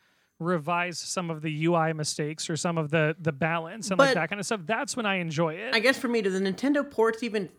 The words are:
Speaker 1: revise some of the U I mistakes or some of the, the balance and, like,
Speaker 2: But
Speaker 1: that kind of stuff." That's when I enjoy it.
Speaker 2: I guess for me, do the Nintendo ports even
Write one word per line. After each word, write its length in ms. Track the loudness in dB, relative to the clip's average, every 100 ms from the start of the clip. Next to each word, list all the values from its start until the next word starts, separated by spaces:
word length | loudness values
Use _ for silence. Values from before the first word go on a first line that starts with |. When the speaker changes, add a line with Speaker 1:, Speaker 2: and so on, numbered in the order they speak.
| _ _ _ _
Speaker 1:
revise 580 | -2 -2 0 -2 -2 -4
some 320 | -6 -6 -4
of 140 | -4
the 80 | -4
U 240 | 0 2 4
I 180 | 2
mistakes 560 | 0 -4 -2 -4 -4 -4
or 80 | -2
some 180 | 0 0
of 100 | 0
the, 260 | 2 2 2
the 120 | -4
balance 600 | -2 0 0 -4 -8 -2
and, 80 | 6
like, 100 | 6
Speaker 2:
But 120 | 6
Speaker 1:
that 80 | 0
kind 100 | -4
of 60 | -4
stuff." 160 | -4 -2
That's 300 | -2 -2 -4
when 100 | -2
I 80 | 0
enjoy 400 | -2 0 0 0
it. 180 | -2
Speaker 2:
I 60 | 2
guess 180 | 2 2
for 100 | 0
me, 140 | 0
do 80 | 0
the 100 | 0
Nintendo 500 | 0 0 0 0 0
ports 340 | 2 2 2
even 260 | -2 -4 -4